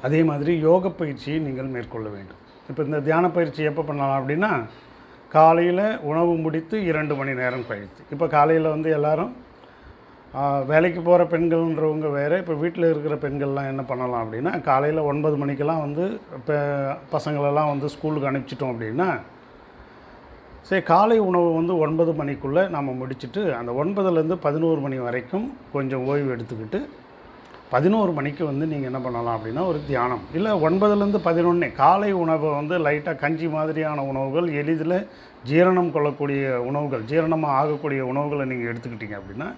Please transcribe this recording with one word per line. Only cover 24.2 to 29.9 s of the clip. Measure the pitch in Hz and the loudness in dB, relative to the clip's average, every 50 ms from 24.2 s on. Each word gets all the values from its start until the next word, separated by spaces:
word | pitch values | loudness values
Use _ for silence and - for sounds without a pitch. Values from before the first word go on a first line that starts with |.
| 156 160 180 | 2 0 -2
பதினோரு | 170 - 147 143 156 165 165 160 147 | 0 0 -2 0 2 2 2 2 0
மணி | 139 143 135 | -2 -4 -4
வரைக்கும் | 131 123 120 120 127 127 - - 196 226 277 - - - - - | -4 -4 -4 -4 -4 -4 -4 -4 -4 -4 -4 -10 -14 -18 -6 -6
கொஞ்சம் | 143 135 131 135 131 127 | -4 -4 -2 -4 -2 -2
ஓய்வு | 135 143 143 143 135 127 | 0 0 0 0 -2 -2
எடுத்துக்கிட்டு, | 113 113 113 123 110 110 107 - 202 285 - - - - - - - - - - - - - - - - - | -4 -6 -8 -8 -10 -8 -4 -4 -6 -6 -6 -14 -20 -20 -20 -20 -20 -20 -20 -20 -20 -20 -20 -20 -20 -10 -2
பதினோரு | - 123 147 185 214 220 208 180 | 0 2 4 4 4 4 2 0
மணிக்கு | 165 143 135 147 143 - 165 | 0 -2 -4 -4 -4 -4 -4
வந்து | 147 139 139 156 | -2 -2 -2 -2
நீங்க | 160 156 143 135 | -2 -4 -4 -4
என்ன | 123 127 131 | -6 -6 -6
பண்ணலாம் | 123 127 120 117 117 117 113 107 | -6 -4 -4 -2 -2 -2 -2 -4
அப்படின்னா, | 107 113 117 147 185 | -4 -4 -4 -2 -2
ஒரு | 185 165 151 147 | -2 -2 -4 -4
தியானம். | 143 | -2